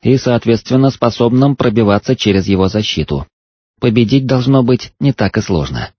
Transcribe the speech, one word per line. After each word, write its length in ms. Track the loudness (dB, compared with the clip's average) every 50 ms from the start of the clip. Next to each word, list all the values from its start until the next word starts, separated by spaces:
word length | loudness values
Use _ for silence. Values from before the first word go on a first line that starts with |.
и, 140 | 2 2 0 2
соответственно, 720 | 2 0 0 0 2 0 -2 -2 0 -2 0 2 2 2
способным 640 | 0 0 -2 -4 0 0 0 2 2 2 2 2 0
пробиваться 600 | 0 -2 0 2 2 2 2 2 0 0 -2 -4
через 320 | 0 0 0 0 0 0 0
его 220 | 0 0 0 0
защиту. 580 | 0 -2 -4 -2 -4 -6 -4 -4 -4 -6 -6 _ _ _ _ _ _ _ _ _ _ _
Победить 440 | -2 0 2 2 2 2 2 0 0
должно 380 | 0 -2 0 0 2 2 2 4
быть 300 | 2 0 -2 -2 -10 _ _
не 120 | -2 -2
так 260 | 0 0 -4 -2 -2 -4
и 40 |
сложно. 500 | -4 -2 -2 -2 -2 -4 -6 -8 -8 -10 _